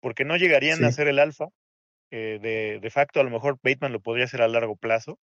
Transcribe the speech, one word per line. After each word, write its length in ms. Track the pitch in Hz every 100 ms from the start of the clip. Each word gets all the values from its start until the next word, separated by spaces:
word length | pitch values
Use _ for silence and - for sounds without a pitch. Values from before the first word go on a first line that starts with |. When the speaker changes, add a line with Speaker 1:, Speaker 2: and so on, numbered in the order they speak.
Speaker 1:
porque 240 | 127 113 143
no 120 | 175
llegarían 460 | 180 147 143 160
a 60 | 120
Speaker 2:
Sí. 80 | 127
Speaker 1:
ser 100 | 151
el 120 | 139
alfa, 280 | 147 143 156 _ _ _ _ _ _
eh, 280 | 120 110 107
de, 380 | 107 110 107 107
de 100 | 107
facto, 280 | 143 143 -
a 40 |
lo 80 | 131
mejor 260 | 117 139 135
Bateman 280 | 131 135 143
lo 100 | 117
podría 240 | 104 117 123
hacer 180 | 131
a 40 | 113
largo 280 | 117 113 104
plazo 440 | 117 113 - 113